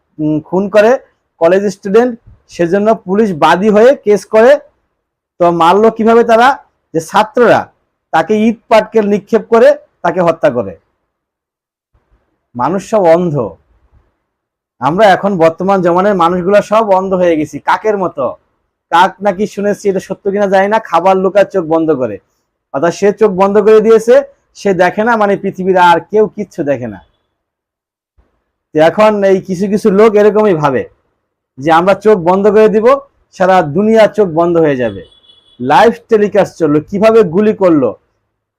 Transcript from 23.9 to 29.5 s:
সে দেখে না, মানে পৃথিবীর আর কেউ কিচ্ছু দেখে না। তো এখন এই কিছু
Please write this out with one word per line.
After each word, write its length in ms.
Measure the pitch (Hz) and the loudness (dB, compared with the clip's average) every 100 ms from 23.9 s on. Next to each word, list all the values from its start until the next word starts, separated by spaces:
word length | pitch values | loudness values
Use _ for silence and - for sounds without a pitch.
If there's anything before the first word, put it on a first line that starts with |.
| 226 220 269 277 _ _ | 2 4 0 0 _ _
সে 200 | - 202 | -8 -4
দেখে 300 | 175 233 233 | 0 -2 -2
না, 120 | 220 226 | -2 0
মানে 200 | 202 196 | 0 -2
পৃথিবীর 400 | 196 156 185 185 | -6 -6 -2 2
আর 240 | 175 165 | 2 2
কেউ 280 | 165 214 214 | 0 -2 -2
কিচ্ছু 360 | - 196 - | -4 -12 -8
দেখে 220 | 143 131 120 | -6 -6 -8
না। 180 | 95 _ _ _ _ _ _ _ _ _ _ _ _ _ _ _ _ _ | -14 _ _ _ _ _ _ _ _ _ _ _ _ _ _ _ _ _
তো 60 | 151 | 0
এখন 440 | 160 165 214 208 | 0 2 0 2
এই 160 | 196 190 | 0 0
কিছু 280 | 185 | -4